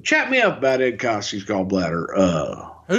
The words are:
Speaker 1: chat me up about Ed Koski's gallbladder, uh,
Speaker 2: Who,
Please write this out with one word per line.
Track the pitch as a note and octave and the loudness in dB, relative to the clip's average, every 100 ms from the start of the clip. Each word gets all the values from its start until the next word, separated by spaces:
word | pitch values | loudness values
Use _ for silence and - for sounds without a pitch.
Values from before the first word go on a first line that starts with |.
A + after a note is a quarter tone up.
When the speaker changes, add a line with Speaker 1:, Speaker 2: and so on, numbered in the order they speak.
Speaker 1:
chat | - D#4 B3+ | 0 0 2
me | C4 | 2
up | G#3 B2+ | 2 2
about | C3+ B2+ | 2 2
Ed | B2+ A2+ | 0 0
Koski's | B2 G#2 G2+ G#2 | -2 -2 -4 -8
gallbladder, | F#2+ G2+ F#2 G2 E2+ E2 E2 G2 | -4 -2 0 0 0 -2 -2 2
uh, | F#2 D#2 C#2 - - - | 2 2 -4 -8 -14 -12
Speaker 2:
Who, | - | -2